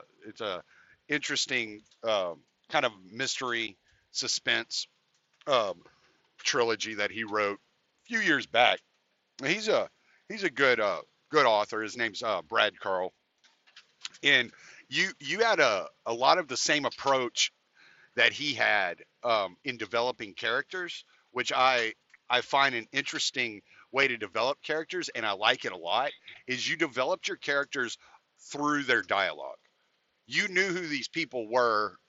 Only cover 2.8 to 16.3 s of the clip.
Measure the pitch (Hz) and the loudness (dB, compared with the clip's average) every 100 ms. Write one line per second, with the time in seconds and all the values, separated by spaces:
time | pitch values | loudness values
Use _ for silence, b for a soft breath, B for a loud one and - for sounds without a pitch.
2.8 | 127 101 92 113 131 - 127 117 110 98 | 0 -4 -12 -6 -4 -4 -4 -2 -4 -10
3.8 | _ _ _ - 127 - 131 117 - - | _ _ _ -6 -4 -2 0 -2 -2 -8
4.8 | - _ _ _ _ _ 151 127 101 87 | -8 _ _ _ _ _ 0 2 2 -4
5.8 | - _ _ _ _ - - 139 117 107 | -14 _ _ _ _ -6 -2 2 2 0
6.8 | 110 104 104 101 110 104 101 101 _ _ | -4 -4 -4 -4 -4 0 0 -2 _ _
7.8 | _ _ - 226 190 139 - 113 117 92 | _ _ -6 -2 2 0 2 4 4 4
8.8 | _ _ _ _ _ - 135 208 214 139 | _ _ _ _ _ -8 -4 -2 2 0
9.8 | 90 _ _ _ - 214 190 123 135 117 | 0 _ _ _ -14 -6 -4 2 4 4
10.8 | 101 80 - _ _ 151 127 104 104 110 | 2 -2 -6 _ _ 4 6 4 2 -4
11.8 | 107 123 113 92 117 95 78 113 107 - | -6 -4 -6 -4 -2 -2 0 2 2 0
12.8 | 101 92 92 - _ _ _ _ _ - | -4 -2 -4 -8 _ _ _ _ _ -20
13.8 | - _ - - 139 135 117 b b b | -20 _ -18 -2 4 4 2 b b b
14.8 | - 139 190 - 139 185 226 185 131 98 | -6 -2 -2 -4 -6 0 2 4 4 2
15.8 | 76 - 113 117 135 | -2 -8 -6 2 4